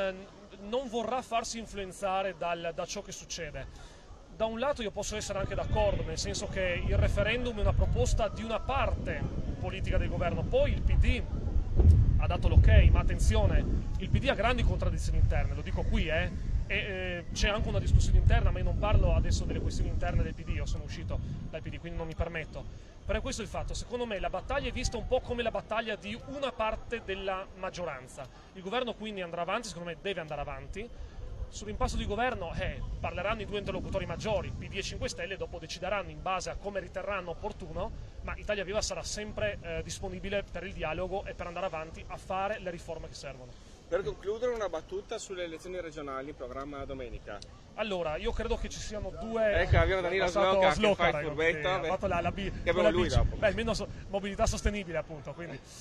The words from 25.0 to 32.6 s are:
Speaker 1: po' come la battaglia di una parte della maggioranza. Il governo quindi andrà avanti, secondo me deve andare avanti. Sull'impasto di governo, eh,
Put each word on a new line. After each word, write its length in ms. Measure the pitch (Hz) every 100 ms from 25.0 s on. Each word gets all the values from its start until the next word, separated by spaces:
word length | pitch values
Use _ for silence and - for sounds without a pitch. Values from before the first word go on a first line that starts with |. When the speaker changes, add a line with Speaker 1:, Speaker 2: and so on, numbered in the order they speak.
| -
Speaker 1:
po' 140 | 254
come 220 | - 240
la 80 | 233
battaglia 460 | 214 - 214 226 208
di 220 | 202 233 262
una 260 | 269 269
parte 480 | - 220 220 - 226
della 420 | 220 190 196 190 190 190
maggioranza. 720 | 185 156 170 135 127 - 131 - -
Il 100 | 190
governo 300 | 185 233 247
quindi 300 | - 214 202
andrà 180 | 175 170
avanti, 280 | 170 196 220
secondo 200 | 170 170
me 80 | 156
deve 200 | 190 180
andare 220 | 156 147
avanti. 460 | 143 135 135 185 233 - - - - - -
Sull'impasto 500 | - 208 208 247 226
di 100 | 214
governo, 460 | 202 247 220 170
eh, 260 | 156